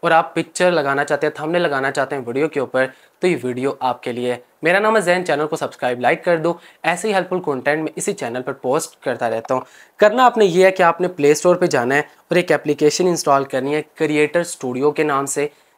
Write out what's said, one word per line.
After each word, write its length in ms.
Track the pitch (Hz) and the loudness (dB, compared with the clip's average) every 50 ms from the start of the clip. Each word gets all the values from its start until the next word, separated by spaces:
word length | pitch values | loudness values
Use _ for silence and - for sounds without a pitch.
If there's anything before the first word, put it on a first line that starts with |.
| - | 0
और 100 | 170 165 | 2 4
आप 200 | 160 165 - - | 4 2 2 -2
पिक्चर 360 | 170 160 - - - 180 180 | -6 -6 -4 -2 0 2 2
लगाना 340 | 175 156 139 139 139 143 143 | 2 2 0 0 0 -2 0
चाहते 220 | - 151 135 151 | 0 0 0 -2
हैं, 80 | 151 - - | -2 -4 -4
थंबनेल 220 | 151 160 175 175 175 | -6 -2 -2 0 0
लगाना 280 | 151 139 131 135 135 | 0 -2 -2 -2 -2
चाहते 260 | 135 147 131 131 143 | -2 -2 -2 -2 -4
हैं 100 | 139 120 | -8 -6
वीडियो 220 | 120 120 135 156 151 | -6 -4 -2 -2 -2
के 120 | - 143 | -2 -4
ऊपर, 260 | 123 110 - 131 131 131 - _ _ _ _ - 175 | -4 -2 0 -2 -2 -2 -4 _ _ _ _ -4 -2
तो 60 | 180 | 0
ये 60 | 165 | 0
वीडियो 440 | 123 117 127 120 123 131 139 - - 131 | 0 -4 -6 -6 -4 -4 -4 -4 -2 -2
आपके 300 | 127 123 - - 127 117 | -4 -4 -4 -6 -8 -6
लिए 200 | 123 120 123 120 | -4 -4 -4 -4
है। 120 | 117 - _ _ - 151 | -6 -8 _ _ -4 -2
मेरा 140 | 165 185 202 | 0 2 2
नाम 180 | 214 214 220 | 2 2 2
है 60 | 214 170 | 2 2
जैन, 200 | 175 175 185 180 | 2 0 0 0
चैनल 240 | 175 143 147 156 | -2 -2 -2 -2
को 100 | 151 165 | -4 -4
सब्सक्राइब, 440 | 147 143 123 - - 135 123 123 123 | -6 -6 -8 -8 -6 -4 -4 -4 0
लाइक 240 | 123 127 170 165 - | 0 0 0 0 0
कर 120 | 180 170 | 0 0
दो। 240 | 160 156 170 170 - - - - _ - | 0 0 -2 -4 -4 -10 -20 -16 _ -4
ऐसे 240 | 160 175 175 214 220 | -4 -4 -2 -2 -2
ही 60 | 196 | 0
हेल्पफुल 260 | 190 175 180 185 180 | 0 0 -2 -4 -6
कंटेंट 440 | 180 151 139 127 117 143 151 160 156 | -4 -4 -4 -4 -2 -2 -2 -2 -4
मैं 80 | 147 - 170 | -6 -8 -6
इसी 140 | - 208 196 | -6 -6 -6
चैनल 300 | - 139 117 120 127 127 | -6 -6 -8 -6 -8 -8
पर 100 | 139 135 | -8 -10
पोस्ट 520 | - - 127 135 160 - - _ _ - | -8 -4 -2 -2 -2 -4 -6 _ _ -8
करता 240 | 139 120 113 123 113 | -6 -4 -4 -2 -4
रहता 260 | 113 113 113 - 131 | -4 -4 -4 -4 -4
हूँ। 80 | 127 - _ - - - _ _ - | -4 -4 _ -20 -20 -20 _ _ 2
करना 260 | 208 208 214 254 254 | 2 4 4 6 4
आपने 200 | 240 247 226 208 | 4 4 4 2
ये 200 | 185 165 185 190 | 4 4 6 4
है 60 | 190 | 4
कि 120 | 185 190 180 | 4 4 2
आपने 260 | 170 165 - 180 180 | 2 2 2 -2 -4
प्ले 260 | 180 - 143 147 151 | -2 2 4 4 4
स्टोर 220 | - - 180 175 | 4 4 2 2
पे 100 | 175 180 | 4 2
जाना 280 | 175 - 131 117 127 139 | 0 0 0 0 2 2
है 140 | 147 151 - _ _ _ - 170 | 0 0 -2 _ _ _ -2 0
और 60 | 175 | 0
एक 120 | 175 170 | 2 2
एप्लीकेशन 560 | 151 143 - 147 147 147 151 147 - - 180 | 0 0 0 -2 0 2 2 2 2 2 0
इंस्टॉल 380 | 185 170 - - 151 139 139 135 | 0 0 0 2 2 2 2 2
करनी 300 | 135 139 131 131 139 151 | 0 -4 -4 -2 -2 -4
है 80 | 151 151 | -4 -6
क्रिएटर 600 | _ _ - - 151 151 147 151 147 156 175 170 | _ _ -4 -2 0 2 2 2 2 2 -2 -2
स्टूडियो 480 | 170 - - 139 127 120 123 139 151 | -4 -8 -8 -8 -6 -4 0 0 0
के 140 | 147 160 156 | 0 0 -2
नाम 220 | 151 139 135 139 | 0 0 -2 -2
से। 240 | 143 - 147 143 147 _ _ _ _ _ | -4 -4 -4 -4 -6 _ _ _ _ _